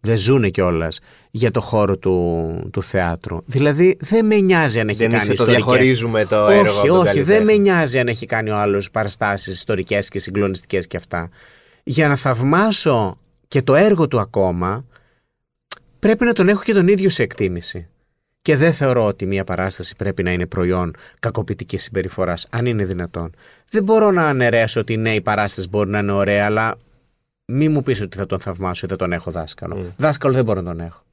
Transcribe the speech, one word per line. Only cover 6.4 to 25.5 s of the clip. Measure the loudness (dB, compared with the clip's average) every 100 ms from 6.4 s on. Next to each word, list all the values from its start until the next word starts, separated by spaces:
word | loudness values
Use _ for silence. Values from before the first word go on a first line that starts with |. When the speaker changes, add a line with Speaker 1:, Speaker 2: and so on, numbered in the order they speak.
| 4
Speaker 1:
Όχι, | 6
Speaker 2:
έργο | 4 4
από | 4
τον | 4
Speaker 1:
όχι, | 4
δεν | 2
Speaker 2:
καλλιτέχνη. | 2 4
Speaker 1:
με | 4 4 4
νοιάζει | 2 2 0
αν | 0
έχει | -2 -4
κάνει | -4 -2
ο | 0
άλλος | 0 0 -2
παραστάσεις | -4 -4 -2 -2 -2 -6
ιστορικές | -10 -4 -4 0 -2 -2
και | -8
συγκλονιστικές | -6 -2 -2 -4 -4 -4 -4
και | -10
αυτά. | -8 -8 -8 _ -20 _ _ _
Για | -6 0 2
να | 2
θαυμάσω | 0 0 2 2 2 0 0 2 0 -4 _ _ _
και | -2
το | 2
έργο | 4 4 4 2
του | 0
ακόμα, | -2 0 0 0 -2 -4 -8 _ _ _ _ _ _ _ _ -20 _ _
πρέπει | 0 2
να | 2
τον | 2 2
έχω | 2
και | 2
τον | 2 4
ίδιο | 4 2
σε | 0
εκτίμηση. | -2 -2 -4 -4 -10 -12 -16 _ _ _ _ _
Και | 0 2
δεν | 2
θεωρώ | 2 0 2 0
ότι | -2 -4
μια | -4
παράσταση | -4 -4 -4 -4 -10 -6
πρέπει | -6 -2
να | -2
είναι | -2 -2
προϊόν | -2 0 0 -2 -8 -20 _
κακοποιητικής | -6 -4 -6 -8 -8 -8
συμπεριφοράς, | -6 -4 -6 -4 -4 -4 -6
αν | -4 -2
είναι | -2
δυνατόν. | -4 -4 -6 -8 -10 -12 -20 _ _
Δεν | -4
μπορώ | 2 4 4
να | 4 2
αναιρέσω | 2 2 2 0 -2
ότι | -2 -2
ναι, | 0
η | -2
παράσταση | 0 -2 -2